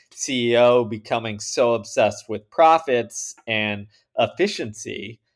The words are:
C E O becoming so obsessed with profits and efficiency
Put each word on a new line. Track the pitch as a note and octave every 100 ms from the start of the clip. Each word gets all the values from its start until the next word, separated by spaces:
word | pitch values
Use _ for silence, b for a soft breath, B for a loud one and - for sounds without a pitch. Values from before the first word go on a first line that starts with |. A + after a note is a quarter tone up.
| b
C | - - B2+ A#2
E | A#2
O | B2 B2
becoming | G#2+ G#2+ - A#2 A2+ G#2
so | - - A#2+
obsessed | A#2 - C3+ G#2+ - -
with | G#2 _
profits | - D#3+ D#3+ D#3 A#2+ - - - - -
and | A2 G#2+ G2+ G#2 _ _ -
efficiency | A#2 - G3+ F#3+ A#2+ G#2+ A2+ F#2+ G#2+ A#2 _